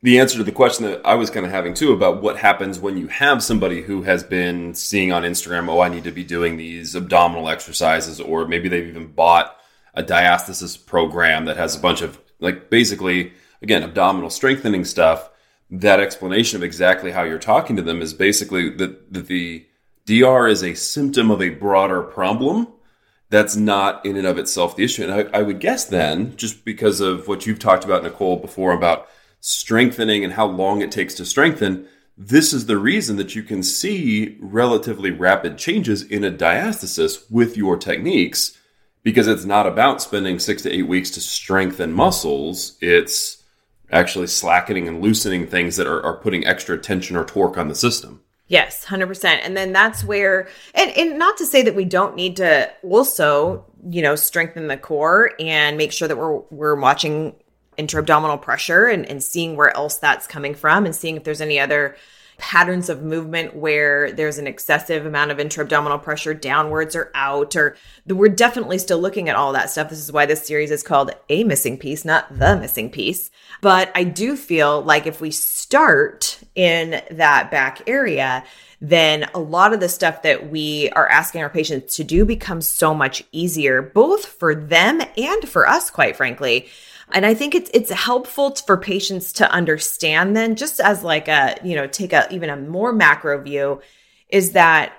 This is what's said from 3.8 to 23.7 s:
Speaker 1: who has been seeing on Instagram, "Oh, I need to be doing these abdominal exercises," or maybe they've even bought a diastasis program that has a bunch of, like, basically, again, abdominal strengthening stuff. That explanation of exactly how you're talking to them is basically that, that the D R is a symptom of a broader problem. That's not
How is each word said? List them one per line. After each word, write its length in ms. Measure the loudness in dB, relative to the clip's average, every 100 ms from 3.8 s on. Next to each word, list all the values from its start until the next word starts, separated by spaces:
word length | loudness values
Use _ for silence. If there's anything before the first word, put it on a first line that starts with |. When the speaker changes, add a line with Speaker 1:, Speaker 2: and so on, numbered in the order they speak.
Speaker 1:
who 220 | -6 -6
has 200 | 0 -2
been 520 | 0 -2 -2 -4 -8
seeing 380 | -10 -4 0 0
on 100 | 0
Instagram, 480 | -2 -6 -6 -6 -2
"Oh, 100 | 2
I 80 | 2
need 160 | 0
to 60 | -10
be 140 | -10
doing 340 | -8 -2 -2 -4
these 360 | -10 -12 -10
abdominal 540 | -10 2 4 4 2 -4
exercises," 720 | -6 -6 -2 0 0 -2 -12
or 260 | -6 -4 -2
maybe 220 | -4 -2
they've 180 | -4 -6
even 200 | -12 -14
bought 520 | 2 4 4 2 -8 _ _ _
a 80 | -10
diastasis 760 | -2 2 4 2 0 -10 -10 -14
program 600 | _ -2 0 2 2 2 -2
that 100 | -4
has 180 | -4
a 60 | -2
bunch 220 | 0 0
of, 160 | -4 -12 _ _
like, 300 | -6 -6 0
basically, 640 | 2 2 0 -2 -2 -2 _ _ _
again, 200 | 0 0
abdominal 460 | 0 2 2 2 -4
strengthening 560 | -2 0 0 0 -2
stuff. 460 | -2 2 4 2 -4 _ _ _ _
That 300 | -2 4 4
explanation 580 | 4 -4 -2 0 0 -2
of 40 |
exactly 500 | -8 0 2 2 0
how 100 | -4
you're 160 | -4 -6
talking 360 | 2 0 2 -4
to 60 |
them 200 | -2 -4
is 100 | -6
basically 560 | 0 0 2 -2 -2 -2 -2
that, 340 | -6 -6 _
that 140 | -14 -6
the 360 | -4 -4 -10 _ _ _ _
D 180 | 0 6
R 240 | 6 6 4
is 160 | 2
a 120 | 0
symptom 560 | -6 -6 -4 0 2 2
of 100 | 2
a 80 | 0
broader 540 | -2 2 4 4 0
problem. 680 | -4 -4 -2 0 0 0 -4 _ _ _ _ _ _
That's 260 | 4 4 0
not 480 | 2